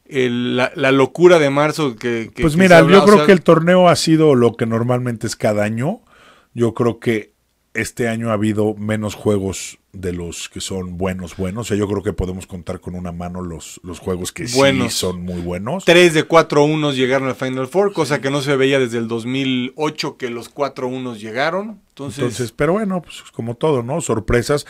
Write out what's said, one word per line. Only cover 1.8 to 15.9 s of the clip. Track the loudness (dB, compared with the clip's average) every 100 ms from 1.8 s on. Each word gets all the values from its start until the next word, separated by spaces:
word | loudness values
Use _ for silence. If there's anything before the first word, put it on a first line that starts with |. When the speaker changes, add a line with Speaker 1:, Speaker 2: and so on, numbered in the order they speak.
| -4 -4
Speaker 1:
que... | -4 -4 -6
que, | -2
Speaker 2:
Pues | 0 4
Speaker 1:
que |
Speaker 2:
mira, | 8 8
Speaker 1:
se |
habla, | 8 8
Speaker 2:
yo |
Speaker 1:
o | 8
Speaker 2:
creo | 6
Speaker 1:
sea | 6
Speaker 2:
que |
el | 6
torneo | 6 4 6 6 6
ha | 4
sido | 4 4 6
lo | 6 4 2
que | -2
normalmente | -2 0 -2 -2 -6 -8
es | -4
cada | -2 0 -2
año. | -2 -4 -6 _ _ _ _ _
Yo | -2 -2
creo | 0 -2 0
que | -2 -2 -6 _ _ _ _
este | -8 -8 -4 -4
año | -4 -4
ha |
habido | -2 0 0 -2 -2
menos | -4 -4 -6 -4
juegos | -2 -2 -2 -8 -12 -18 _
de | -10 -8
los | -8 -10 -12 -14
que | -12
son | -10 -8 -10 -6
buenos, | -6 -6 -10 -8
buenos. | -8 -6 -4
O |
sea, | -2
yo | -2
creo | -2
que | -4
podemos | -4 -6 -8 -12
contar | -14 -12 -12
con | -12 -10
una | -10
mano | -10 -10 -10
los, | -10 -12 -16 -18
los | -16 -10
juegos | -6 -6 -8
que | -10 -4 2
Speaker 1:
Buenos. | 2 2 -2
Speaker 2:
sí | -4
son | -6 -6
muy | -8 -8
buenos. | -8 -8 -8 -2
Speaker 1:
Tres | 4